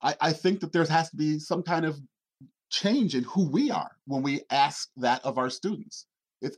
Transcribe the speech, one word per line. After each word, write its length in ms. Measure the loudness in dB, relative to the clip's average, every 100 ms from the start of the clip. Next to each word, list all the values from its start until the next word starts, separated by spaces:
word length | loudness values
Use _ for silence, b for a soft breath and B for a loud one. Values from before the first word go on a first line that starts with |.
I, 140 | -4 0
I 140 | 0
think 260 | 2 2 0
that 120 | 0
there 100 | 2
has 280 | 4 2 0
to 60 | -2
be 200 | 0 0
some 240 | -2 -4
kind 240 | 0 0 0
of 160 | -4 -12 _ _ _ -20 _ -6
change 420 | -2 2 2 2
in 100 | 0 -2
who 220 | 0 2
we 220 | 2 2
are 220 | 0 -6 _ -6
when 180 | -2
we 180 | 0 -2 -2
ask 400 | 2 2 0 -12 -2
that 260 | 0 0
of 140 | 0 -2
our 140 | -2
students. 560 | -2 -4 -4 -8 -18 -20 _ _ -10
It's 160 | -10